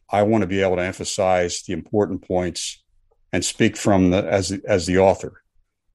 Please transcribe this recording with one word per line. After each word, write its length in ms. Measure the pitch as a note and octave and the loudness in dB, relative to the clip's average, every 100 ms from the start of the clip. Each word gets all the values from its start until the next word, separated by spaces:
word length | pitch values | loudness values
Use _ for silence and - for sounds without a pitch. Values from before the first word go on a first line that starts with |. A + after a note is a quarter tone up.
| _ | _
I 140 | G2+ | 0
want 180 | G#2 A2 | 2 2
to 60 | F#2 | 0
be 140 | F#2+ | 0
able 140 | F#2+ F2+ | 0 0
to 60 | |
emphasize 800 | F2+ F2+ G#2+ - F#2 F#2 F2 - - | -2 -6 -8 -2 0 2 0 -4 -8
the 60 | |
important 560 | F2 - G#2+ G2+ F#2 - | -10 -4 0 0 -2 -4
points 560 | F2+ F2+ D#2+ - - _ _ _ _ _ | -2 -2 -6 -10 -12 _ _ _ _ _
and 140 | F2+ - | -4 -4
speak 320 | - A2+ - | 0 0 0
from 340 | - G2 F#2 | 0 4 4
the, 60 | F#2 E2 | 2 0
as, 220 | G2 F2 G2 - | -2 -2 -6 -2
as 180 | G2+ E2+ | -2 2
the 120 | F2+ | 4
author. 440 | F#2+ F2+ - - _ _ _ _ _ | 4 2 -4 -16 _ _ _ _ _